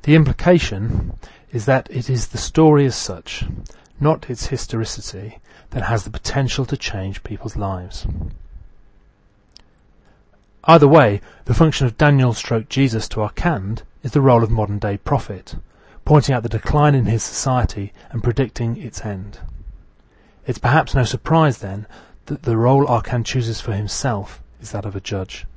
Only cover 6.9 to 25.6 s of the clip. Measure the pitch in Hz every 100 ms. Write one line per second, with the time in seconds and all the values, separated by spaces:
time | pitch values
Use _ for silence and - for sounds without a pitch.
6.9 | 101 98 98 - 104 110 107 98 95 90
7.9 | - - - 87 - - - - - -
8.9 | _ _ _ _ _ _ - _ _ _
9.9 | _ _ _ _ _ _ _ - 165 143
10.9 | 156 120 101 - - - 120 160 - 127
11.9 | - 147 139 127 113 - 113 107 135 135
12.9 | 110 - - 104 - 175 135 95 117 -
13.9 | - 123 143 135 120 113 113 104 101 104
14.9 | 101 - 113 - 95 - - - _ _
15.9 | - - 151 139 127 113 107 - 147 147
16.9 | 139 107 110 - - 139 127 110 - 101
17.9 | - - 117 120 110 127 - 117 117 135
18.9 | - 110 98 107 - - - - - -
19.9 | _ _ _ _ _ - 120 120 143 -
20.9 | 139 117 - - 160 156 117 98 98 107
21.9 | - - - - 147 - 113 120 139 139
22.9 | 117 - 123 110 131 113 110 - 101 101
23.9 | - 135 104 95 - - - 107 104 101
24.9 | 98 - 101 92 - - -